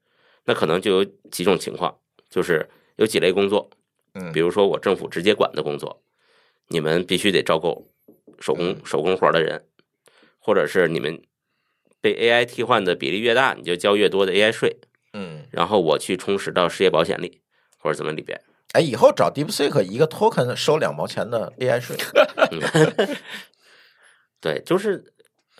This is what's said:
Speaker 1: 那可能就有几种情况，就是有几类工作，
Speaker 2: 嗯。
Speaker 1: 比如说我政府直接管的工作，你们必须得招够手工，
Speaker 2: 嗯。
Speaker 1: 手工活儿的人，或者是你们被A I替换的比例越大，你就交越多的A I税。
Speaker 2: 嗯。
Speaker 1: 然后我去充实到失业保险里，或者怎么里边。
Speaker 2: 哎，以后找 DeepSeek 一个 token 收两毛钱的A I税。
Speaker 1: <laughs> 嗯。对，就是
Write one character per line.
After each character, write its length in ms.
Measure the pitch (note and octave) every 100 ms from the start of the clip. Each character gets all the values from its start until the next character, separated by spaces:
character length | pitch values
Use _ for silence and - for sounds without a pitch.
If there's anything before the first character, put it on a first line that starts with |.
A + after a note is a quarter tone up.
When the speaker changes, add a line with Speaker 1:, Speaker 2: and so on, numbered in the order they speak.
| _ _ _ _ -
Speaker 1:
那 60 |
可 140 | A#2 E2
能 120 | F2
就 220 | G#2 F#2
有 40 | G2 - -
几 120 | -
种 140 | F2+ F2
情 180 | - -
况， 220 | F2+ - _ _ _
就 140 | F#2
是 260 | F2 D#2+ - _ _ -
有 100 | A2
几 120 | G#2
类 120 | F2+
工 180 | F#2+ G2
作， 200 | G2+ - _ _ _ _
Speaker 2:
嗯。 180 | F#2+ F2+
Speaker 1:
比 80 | D#2+
如 120 | E2+
说 160 | F#2+ G2
我 100 | D2+
政 180 | G#2 F#2
府 120 | -
直 160 | -
接 100 | F#2
管 180 | - -
的 100 | -
工 120 | D2+ D2
作， 280 | - - _ _ _ _ _ _ -
你 120 | E2
们 240 | D2+ E2+
必 140 | F2+ F2+
须 140 | G#2
得 100 | E2
招 160 | - E2
够 300 | E2+ - - _ _ _ _ -
手 140 | -
工， 180 | D2+ F2
Speaker 2:
嗯。 60 | F#2+ -
Speaker 1:
手 160 | D2
工 160 | E2 F#2+
活 80 | D#2
儿 60 |
的 100 | E2
人， 220 | D#2 D#2 - _ _ _ _ _ _ _
或 160 | -
者 140 | F#2+ D2+
是 200 | F#2+ E2+
你 120 | E2
们 200 | C#2 E2 _ _ _ _ _ _ _ _
被 140 | G#2+
A 160 | - A#2
I 160 | A#2+ A#2+
替 160 | -
换 200 | A2 A#2 F2+
的 100 | E2+
比 140 | C2+
例 120 | F#2+
越 120 | A#2
大， 220 | A#2 C3 G#1+
你 60 |
就 120 | E2 F2
交 200 | G#2 G#2
越 120 | F#2+
多 160 | G2 F#2+
的 80 |
A 100 | F#2+
I 80 | G#2+
税。 260 | A#2 - - _ _ _
Speaker 2:
嗯。 320 | G#2+ F#2 D#2 D2
Speaker 1:
然 180 | - F2
后 140 | G#2
我 160 | D#2+ C#2+
去 180 | - F#2
充 220 | - G2
实 140 | -
到 180 | F#2 E2+
失 140 | -
业 80 | F#2
保 120 | D#2
险 160 | E2+ -
里， 220 | F2 - _ _ _ _
或 100 | D#2+
者 60 | D2+
怎 100 | D2+
么 60 |
里 100 | D#2
边。 180 | - G1+ _ _ -
Speaker 2:
哎， 80 | C3
以 120 | D#3+
后 180 | G#2+ C4
找 200 | - F2
DeepSeek 500 | C3+ D3+ - - D3
一 160 | F#2 A2+
个 100 | D#3
token 460 | - A3 G#3 B2 A2+
收 220 | - D#3
两 160 | F#2+
毛 140 | D2 F#2
钱 200 | - G2
的 260 | A#2 E2+ -
A 120 | B2+
I 100 | B2
税。 160 | - - - D4
Speaker 1:
<laughs> 300 | D4 - D#4+
嗯。 680 | E2 - D#3+ D#3 - G#3 - - - - _ _ - _ _ _ _ _ _
对， 220 | E2 D2
就 140 | - F3+
是 260 | G#3 F3 - _ _ _ _